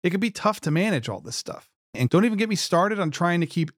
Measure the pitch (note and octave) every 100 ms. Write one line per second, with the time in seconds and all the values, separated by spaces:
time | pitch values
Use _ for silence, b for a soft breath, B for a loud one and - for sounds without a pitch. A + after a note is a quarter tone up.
0 | F3+ F#3+ A3+ - G#3+ G#3 - D#3 G#3+ D3
1 | G#2+ F#2+ - - - - _ _ _ G3+
2 | C3+ E3+ A#3 G#3 A3+ F#3+ - E3+ G3+ G#3
3 | D#3+ - F3 E3+ D#3+ E3+ D#3